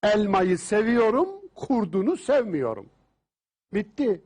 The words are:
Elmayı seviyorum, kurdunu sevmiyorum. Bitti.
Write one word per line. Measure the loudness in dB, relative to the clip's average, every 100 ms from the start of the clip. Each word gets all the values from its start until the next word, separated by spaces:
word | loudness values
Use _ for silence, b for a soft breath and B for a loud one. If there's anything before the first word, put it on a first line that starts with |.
Elmayı | 2 2 2 2 2 0
seviyorum, | 0 0 2 2 2 2 0 -4 -18
kurdunu | -16 -2 0 0 -2 -2 -2
sevmiyorum. | 0 0 0 -2 -4 -6 -12 _ _ _ _ _ _ _ _
Bitti. | -6 -6 -4 -2 -2